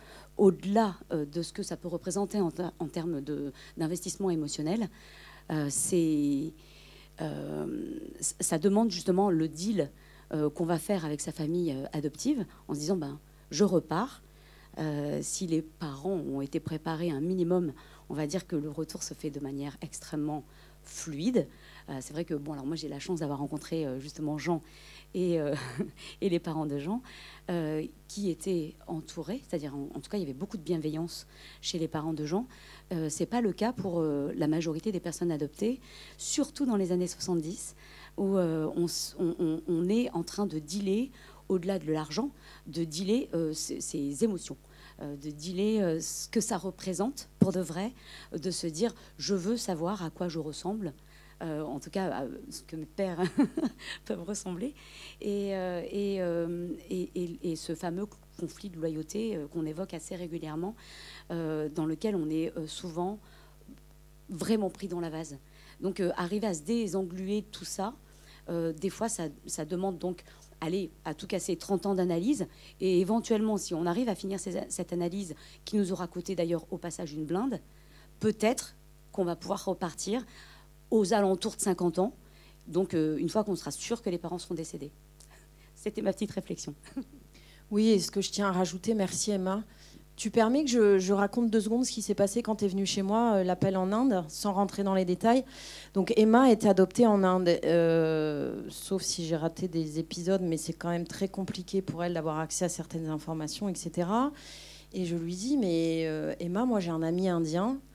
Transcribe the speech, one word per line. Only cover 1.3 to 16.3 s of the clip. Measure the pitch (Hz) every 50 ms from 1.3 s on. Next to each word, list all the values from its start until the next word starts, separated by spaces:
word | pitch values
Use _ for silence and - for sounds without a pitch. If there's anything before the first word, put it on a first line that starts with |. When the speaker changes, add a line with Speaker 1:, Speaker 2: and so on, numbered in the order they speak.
| 147 170
Speaker 1:
ce | 170 - -
que | - 196
ça | - 175 -
peut | - 180
représenter | 170 165 - 185 165 196 202 180 - 208
en | 190 165
ter-, | - - 180 165 - -
en | 170 143
termes | - 170 160 175 165 139
de, | 139 147 151 143 143 143 - - - - - -
d'investissement | 165 156 175 175 - 185 - - 196 190
émotionnel, | 175 160 151 147 - - 151 156 190 233 220 175 - - - - - - - - - - - -
euh, | 160 156 147 143
c'est, | 139 - - - 185 175 165 160 156 147 147 143 143 135 151 160 - - - - - - - - - - - - - -
euh, | - 156 101 73 - - 76 76 76 - - - - - - - - - - -
c-, | - - - -
ça | 175 - 170 160
demande | 156 202 196 208 233 226
justement | 175 175 - - 180 185 202 208
le | 175 160 160 156
deal, | 143 151 175 214 226 180 147 139 - - - - - - - -
euh, | - 151 151 147
qu'on | 147 - 175
va | 160 175 160
faire | - - 208 190 160
avec | 151 151 147
sa | - 165
famille, | 151 - 156 147 170 180 175 165
euh, | 135 131 139 - -
adoptive, | 160 143 147 135 - - 240 302 262 180 - - - - -
en | 160
se | 143
disant, « | 151 156 196 180
Ben, | 151 139 139 147 - - - - - -
je | 147 143 208
repars. » | 190 185 165 156 - 156 170 226 277 - - - - - - - - - - - - - -
Euh, | 156 156 147 147 143 147 147 147 143
si | - - - 190 175
les | 160 156
parents | 156 160 - - 170 151 139 135 - 185 196
ont | 175 143 135